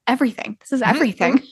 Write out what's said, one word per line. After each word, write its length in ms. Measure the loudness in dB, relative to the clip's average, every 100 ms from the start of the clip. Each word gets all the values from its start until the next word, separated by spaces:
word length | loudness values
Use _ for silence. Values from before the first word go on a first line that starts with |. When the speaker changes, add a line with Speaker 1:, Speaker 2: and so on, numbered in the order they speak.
| -4
Speaker 1:
everything. 500 | 0 -2 -4 -12 -14
This 120 | -6
is 80 | -2
Speaker 2:
Mm-hmm. 120 | 0
Speaker 1:
everything." 480 | 0 0 0 2 2 0